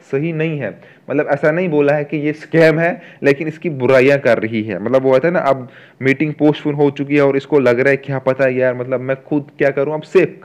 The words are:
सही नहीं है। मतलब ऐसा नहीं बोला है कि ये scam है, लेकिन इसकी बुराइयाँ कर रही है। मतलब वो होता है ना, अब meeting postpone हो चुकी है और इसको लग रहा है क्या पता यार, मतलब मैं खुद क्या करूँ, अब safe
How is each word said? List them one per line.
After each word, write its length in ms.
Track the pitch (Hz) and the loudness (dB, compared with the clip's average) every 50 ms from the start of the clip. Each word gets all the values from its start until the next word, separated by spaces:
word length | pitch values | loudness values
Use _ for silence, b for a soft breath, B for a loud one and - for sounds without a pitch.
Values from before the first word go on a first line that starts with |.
| _ _ | _ _
सही 220 | - 139 151 170 165 | -6 -4 -4 -4 -4
नहीं 260 | 156 156 165 156 147 | -4 -4 -4 -4 -6
है। 100 | 127 101 87 - B B B B B - | -6 -8 -10 -12 B B B B B -4
मतलब 180 | 127 143 147 - | -4 -2 -2 -2
ऐसा 200 | 139 135 - 151 | -2 0 0 0
नहीं 180 | 156 170 185 180 | 0 0 -2 0
बोला 240 | 151 147 143 143 147 | 0 0 2 2 0
है 100 | 151 147 | 0 -2
कि 140 | - 160 156 | -4 -6 -4
ये 160 | 143 151 147 | -4 -4 -6
scam 460 | - - - - 165 165 160 160 160 | -6 -8 -2 2 4 4 4 4 2
है, 220 | 165 170 180 B B B B B - | 0 -2 -2 B B B B B 0
लेकिन 240 | 139 139 139 165 156 | 0 0 2 -2 -6
इसकी 220 | 151 - - 175 | -8 -8 -6 -6
बुराइयाँ 500 | 151 131 127 123 131 131 127 139 143 139 | -4 -2 2 4 4 4 6 4 4 2
कर 200 | 135 127 113 - | 2 2 2 2
रही 240 | 101 107 113 110 107 | 0 -2 -4 -4 -4
है। 200 | 113 98 85 101 | -4 -6 -6 -4
मतलब 200 | 117 127 135 131 | -2 0 0 2
वो 100 | 135 131 | 2 2
होता 140 | 131 143 170 | 2 2 0
है 60 | 180 | 0
ना, 60 | 170 | 0
अब 300 | 135 139 135 131 127 123 B B B B B _ | 0 0 -2 -2 -4 -10 B B B B B _
meeting 320 | 127 135 135 - 160 156 147 | -2 -2 0 0 -2 -4 -2
postpone 400 | - 147 151 147 - - 151 143 | 0 2 2 2 0 -2 -6 -2
हो 160 | 147 147 143 | 0 0 0
चुकी 260 | 139 143 143 139 143 | 0 -2 -4 -2 0
है 60 | 147 | 2
और 160 | 143 139 135 135 | 2 2 2 0
इसको 220 | - - 156 147 | -2 0 0 2
लग 200 | 127 123 123 120 | 2 2 2 2
रहा 100 | 131 139 | 2 2
है 80 | 139 139 | 0 0
क्या 220 | - - 139 131 | -2 -6 -8 -4
पता 280 | 127 131 131 131 139 131 | -2 -2 0 0 0 0
यार, 260 | 127 127 127 127 123 | 0 0 0 0 -2
मतलब 280 | 123 123 127 131 123 | -2 -4 -6 -6 -4
मैं 160 | 127 131 135 135 - | -4 -6 -6 -8 -6
खुद 280 | - 151 147 143 - - - | -4 -4 -4 -4 -6 -6 -2
क्या 120 | 147 139 | -2 -2
करूँ, 240 | 139 143 139 147 156 | 0 -2 -2 -4 -4
अब 80 | 156 | -6
safe 380 | 156 - - 190 165 - - - - | -8 -2 2 2 2 2 -2 -8 -8